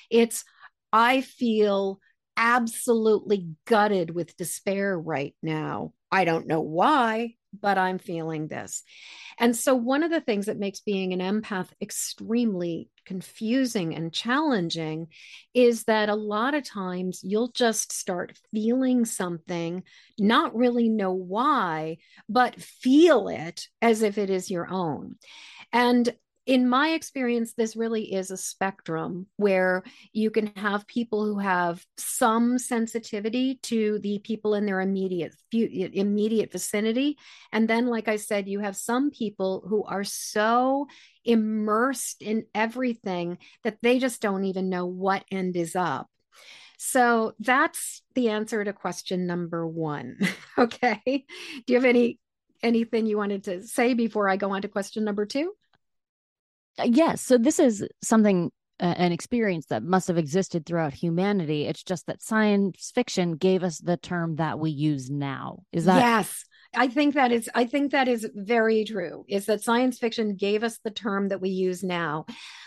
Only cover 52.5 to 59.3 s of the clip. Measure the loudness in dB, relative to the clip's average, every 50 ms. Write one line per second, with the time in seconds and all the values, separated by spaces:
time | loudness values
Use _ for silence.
52.5 | _ -2 0 2 2 2 2 0 0 0 0 0 0 0 -2 -2 -4 -4 -6 -6
53.5 | -8 -8 -8 -6 -2 2 2 2 4 2 2 0 2 2 2 2 2 2 0 -2
54.5 | -2 -4 -4 -4 -4 -6 -6 -4 -4 -4 -2 -2 0 -2 -2 -2 -2 -2 -4 -4
55.5 | -6 _ _ _ _ _ _ _ _ _ _ _ _ _ _ _ _ _ _ _
56.5 | _ _ _ _ -6 -2 2 4 4 6 4 4 2 0 2 4 4 6 6 4
57.5 | 4 4 4 4 4 0 -6 -10 -10 -6 0 4 4 6 6 6 4 4 2 -2
58.5 | -6 _ _ _ _ -2 -2 0 0 2 2 0 0 -2 -4 -4